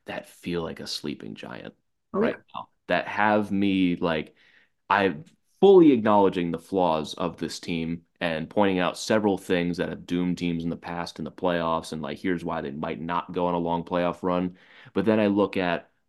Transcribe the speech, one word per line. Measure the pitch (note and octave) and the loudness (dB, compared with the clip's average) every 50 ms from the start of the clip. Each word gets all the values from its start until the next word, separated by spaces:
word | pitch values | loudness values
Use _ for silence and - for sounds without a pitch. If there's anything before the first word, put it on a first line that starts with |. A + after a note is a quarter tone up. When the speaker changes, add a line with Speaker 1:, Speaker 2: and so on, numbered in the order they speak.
| _ | _
Speaker 1:
that | - F2+ E2 - - | -14 -12 -12 -12 -14
feel | - - - F2 F2 E2+ E2 | -18 -14 -8 -6 -6 -4 -6
like | D#2+ D2+ - | -6 -8 -10
a | D2 | -10
sleeping | - - - - D2+ - - - A1 G#1 | -10 -10 -8 -8 -8 -10 -10 -12 -14 -16
giant | - - - A#1+ G#1+ G1+ - - _ _ _ _ _ _ _ - | -14 -14 -14 -14 -14 -16 -16 -18 _ _ _ _ _ _ _ -4
Speaker 2:
Oh, | F#3+ | -2
Speaker 1:
right | A3+ - - | -2 -2 -2
Speaker 2:
yeah. | - - _ - | -4 -10 _ -14
Speaker 1:
now | - - - _ _ _ - | -14 -14 -14 _ _ _ -2
that | F2+ E2+ - - | -2 -2 -2 -2
have | - G#2 G#2 G#2+ G#2+ G#2+ G#2 F#2+ G2 | -2 0 2 4 4 2 2 0 -2
me, | G2 G2+ G2+ F#2+ F#2+ F#2 F2+ F2 | 0 0 2 2 2 2 2 0
like, | E2+ F2+ E2+ D#2+ D#2 D2+ - - _ _ _ _ _ _ _ _ _ _ - | 0 -2 -2 -2 -2 -4 -6 -12 _ _ _ _ _ _ _ _ _ _ 0
I'm | F#2+ G2+ G2+ F#2+ D2+ D2+ - - _ _ _ _ _ _ | 2 2 2 2 0 -4 -10 -18 _ _ _ _ _ _
fully | F#3+ G3 G3 F#3 E3+ D3+ C3+ | 8 8 10 10 10 10 8
acknowledging | A2+ G#2 A2+ G#2 G#2 G2 F#2+ F2+ F#2+ F2 E2+ | 6 6 4 6 6 6 4 4 0 -2 -2
the | E2 E2 | -4 -6
flaws | - - G2 F#2+ F2+ E2+ D#2+ D#2 D#2 - - | -8 -4 0 2 2 2 2 0 -2 -4 -6
of | - F2+ F2 E2 - | -6 -6 -6 -6 -6
this | E2+ - - - | -8 -8 -8 -8
team | - - F2 E2 E2 E2 E2+ E2+ - _ _ - | -8 -6 -6 -4 -4 -4 -6 -8 -10 _ _ -6
and | F2 E2+ D#2+ D#2+ D#2+ D#2 | -4 -4 -4 -4 -6 -4
pointing | - G#2+ G2+ G2 F#2 F2+ | 0 2 2 2 2 2
out | F2+ E2 - - | 2 0 -2 -2
several | - - A2 A2 G#2 G#2 F#2+ F2+ | -2 0 0 2 2 2 0 -2
things | - - F#2+ F2 E2+ F2 E2+ | -2 -2 0 0 0 0 -2
that | E2+ E2 E2 | -2 -4 -4
have | E2 E2+ E2+ | -6 -10 -8
doomed | - F2 F2 F2+ F2+ F2 E2+ | -4 -2 -2 0 0 -2 -2
teams | F2+ F2 E2+ E2 E2 | -2 -2 -2 -2 -4
in | E2+ | -6
the | D#2+ | -6
past | - - F2 E2+ F2 E2+ - - - | -8 -8 -10 -8 -8 -8 -10 -10 -12
in | D#2+ | -12
the | D2+ - | -12 -8
playoffs | - - F2+ F2 E2+ E2+ E2 E2 D#2+ D#2+ - D#2+ | -4 -2 -2 0 0 0 -2 -2 -4 -4 -6 -8
and, | D#2 D2+ | -8 -8
like, | C#2+ D2+ - | -8 -8 -6
here's | - F#2+ F2+ E2+ E2+ | -4 -4 -4 -2 -4
why | E2+ E2 E2 | -6 -6 -6
they | D2+ C#2+ | -6 -8
might | C#2 D2+ D#2+ E2 D#2+ - | -8 -8 -6 -6 -6 -6
not | D#2+ E2+ F2 F2 - - F2+ | -6 -4 -4 -4 -4 -4 -4
go | F2+ F2 | -2 -2
on | F2 F2 | 0 0
a | F2 | 0
long | E2+ E2+ E2+ E2+ E2 | -2 -2 -2 -4 -4
playoff | - F#2 F2 F2 F2 E2+ - - | -2 -2 -2 0 -2 -2 -4 -2
run. | F#2 F2+ F2+ F#2 F2+ F2+ - - - - - - - - | -2 0 0 0 -2 -4 -10 -18 -20 -20 -20 -20 -8 -4
But | G2 F#2+ | -2 0
then | A2 A2 A2 | 2 2 2
I | G#2+ G#2 | 2 2
look | G2+ G2+ G2 F#2 - | 2 2 2 0 0
at | G2 F#2 F2 E2+ E2 - _ _ _ _ | -2 -2 -2 -2 -4 -6 _ _ _ _